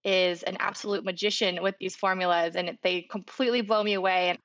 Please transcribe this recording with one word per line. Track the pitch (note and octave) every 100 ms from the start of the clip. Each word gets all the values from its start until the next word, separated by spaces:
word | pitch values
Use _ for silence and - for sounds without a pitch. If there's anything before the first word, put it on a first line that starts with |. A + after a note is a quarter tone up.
is | G3+ F#3 F3+ E3+
an | - -
absolute | G3 G3+ G#3 G3
magician | F#3 F3+ G#3 G3+ G3 F3
with | F#3+ G3
these | F#3 -
formulas | G3 F#3 F3+ E3+ E3+ F3
and | F3+
it, | -
they | F3+ F3+
completely | E3+ G3+ - - B3+ B3
blow | G#3 G#3+
me | G#3
away. | G3 F#3+ F#3 F3+
And | E3+